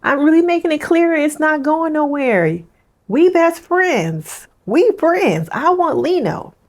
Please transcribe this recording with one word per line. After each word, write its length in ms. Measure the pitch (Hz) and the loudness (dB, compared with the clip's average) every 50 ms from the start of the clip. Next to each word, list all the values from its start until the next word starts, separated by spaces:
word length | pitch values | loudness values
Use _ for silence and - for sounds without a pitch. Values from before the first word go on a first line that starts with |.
| _ | _
I'm 200 | - 262 285 285 | 0 0 2 2
really 180 | 302 320 330 | 4 4 4
making 300 | 339 349 349 339 330 349 | 4 2 0 0 0 -2
it 100 | 311 302 | -4 -2
clear 320 | - - 339 330 339 339 339 | -2 0 2 2 2 2 2
it's 260 | 311 294 311 302 - | 0 0 -2 -2 -2
not 240 | 302 311 311 302 269 | -2 0 0 0 0
going 300 | 285 311 320 330 330 311 | -2 -2 -2 -2 -2 -2
nowhere. 680 | 302 302 294 285 285 277 254 233 190 170 165 160 175 165 _ _ _ _ _ _ _ _ | -2 -2 -2 -2 -2 -2 0 0 2 2 0 -2 -4 -8 _ _ _ _ _ _ _ _
We 220 | _ 185 262 330 370 | _ 0 2 2 4
best 320 | 370 359 330 330 339 339 | 4 4 2 2 0 -2
friends. 840 | - - 349 359 370 370 330 233 165 165 165 160 156 - - - - - _ _ _ | -6 -4 -2 0 0 0 0 0 -2 -2 -4 -8 -10 -12 -16 -18 -20 -20 _ _ _
We 260 | - 202 294 415 494 415 | -2 0 2 2 2 2
friends. 520 | - - 320 339 370 403 294 175 156 165 160 | 0 0 0 0 2 0 0 0 0 -4 -6
I 220 | - - 269 320 370 | -6 -4 0 0 0
want 240 | 370 359 320 262 | 2 0 0 0
Lino. 560 | 240 240 285 359 359 277 175 151 - - - - _ _ | -2 0 0 0 0 0 -2 -4 -6 -10 -14 -20 _ _